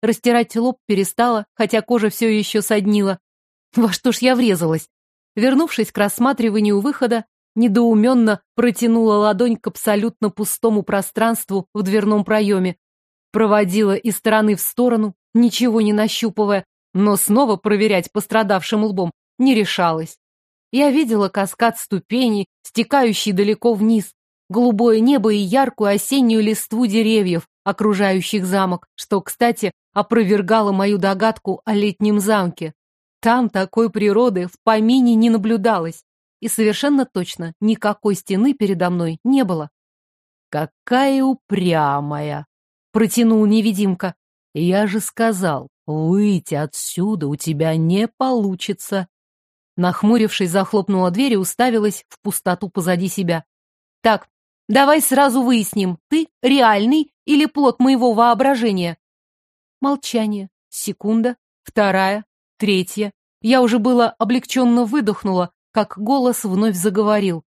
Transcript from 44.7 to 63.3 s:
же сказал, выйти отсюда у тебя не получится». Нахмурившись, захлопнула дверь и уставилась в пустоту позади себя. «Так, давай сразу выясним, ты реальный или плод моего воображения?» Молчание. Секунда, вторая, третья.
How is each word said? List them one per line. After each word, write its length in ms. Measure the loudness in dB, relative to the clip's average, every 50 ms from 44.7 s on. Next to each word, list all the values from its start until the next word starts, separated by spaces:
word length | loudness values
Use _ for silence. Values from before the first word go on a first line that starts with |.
| 2 2 0 0
же 120 | -2 -4
сказал, 720 | -6 -6 -4 -2 -2 -2 0 0 -2 -2 -2 -4 -6 -12 _ _ _
выйти 720 | -8 -4 -2 0 0 2 2 2 2 0 0 -2 -4 -6
отсюда 720 | -4 -4 -6 -8 -10 -12 -10 -6 -4 -4 -2 -2 -4 -4 -6
у 80 | -6
тебя 400 | -6 -4 -6 -2 -2 0 0 0
не 320 | 0 0 0 0 0 -2 -4
получится». 1000 | _ _ -4 -2 0 -2 -2 -2 -4 -6 -6 -8 -8 -10 -8 -8 -6 -6 -6 -8 _ _ _ _ _ _ _ _ _ _ _ _ _ -2
Нахмурившись, 720 | -2 -2 -2 0 2 2 4 4 2 0 0 -2 -4 0
захлопнула 600 | 0 -2 -2 0 0 -2 0 0 0 0 0 0
дверь 220 | 0 0 0 0 0
и 40 | 0
уставилась 680 | -2 -4 -2 _ 0 0 2 2 0 0 -4 -4 -14 _
в 100 | -20 _
пустоту 480 | _ -8 -8 -4 _ -2 -4 -2 -4 -8
позади 380 | _ -4 -2 -2 -2 -2 -2 -4
себя. 380 | -4 -4 -2 -2 -2 -4 -6 _ _ _ _ _ _ _ _ _ _ _
«Так, 260 | _ 0 0 0 -2 _ _ _ _ _ _ _ _ _
давай 340 | 2 4 4 6 4 2
сразу 400 | 2 0 2 2 2 4 2 0
выясним, 560 | 2 2 2 0 0 -2 -4 -2 -2 -2 -4 -6 _ _
ты 180 | -2 -2 -2 -2 _ _
реальный 680 | 0 2 2 4 4 4 4 2 2 2 2 2 0 -2 _ _ _
или 200 | 0 2 2 2
плод 340 | 0 _ 2 2 2 2 _
моего 340 | 2 2 4 4 2 2 2
воображения?» 840 | 4 4 2 4 2 2 0 0 0 0 -2 0 0 -2 -4 -6 _ _ _ _ _ _ _ _ _ _ _ _ _ _ _ _ _
Молчание. 720 | -2 -2 -2 -2 -6 -4 -2 -2 -2 -2 -4 -6 -8 -12 _ _ _ _
Секунда, 640 | -14 -12 -10 -10 -10 _ -4 -2 0 0 0 0 -4 _ _ _ _ _ _
вторая, 600 | -8 -2 0 0 2 2 0 0 0 -2 -4 -8 _ _ _ _ _ _ _
третья. 540 | -2 0 0 0 0 -4 -6 -8 -8 -8 -8 _ _ _